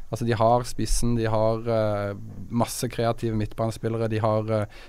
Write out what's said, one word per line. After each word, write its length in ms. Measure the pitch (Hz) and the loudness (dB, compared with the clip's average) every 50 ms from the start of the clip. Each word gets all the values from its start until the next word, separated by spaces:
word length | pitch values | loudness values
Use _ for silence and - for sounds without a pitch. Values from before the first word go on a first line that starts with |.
| - - 117 | -8 -8 -6
altså, 140 | - 120 | -4 0
de 100 | 117 113 104 | 0 2 4
har 260 | 113 113 120 123 120 | 6 6 6 4 2
spissen, 520 | - - - 110 - - - 120 120 120 | -2 -4 -4 0 2 2 2 4 2 2
de 100 | 117 110 | 2 2
har, 400 | 110 110 107 110 113 113 113 113 | 2 2 4 4 2 2 0 0
eh, 480 | 117 113 110 107 107 104 101 101 101 101 101 107 107 - - - - | 0 2 2 2 2 0 0 -2 -4 -6 -8 -10 -12 -12 -12 -10 -4
masse 380 | 117 117 113 - - - 131 117 | 0 0 0 0 -2 -4 -4 -4
kreative 460 | - - 117 117 117 - 120 113 110 | -2 0 0 0 0 0 -2 -2 0
midtbanespillere, 760 | 110 107 - - - 113 113 110 - - 113 113 113 113 110 | 0 -2 -2 -2 -2 -2 -2 -2 -4 -4 -4 -2 0 -2 0
de 140 | 110 104 110 | 0 0 2
har, 260 | 110 107 110 107 110 110 | 2 2 2 0 0 0
eh, 280 | 107 101 - - - - | 0 0 -2 -6 -14 -20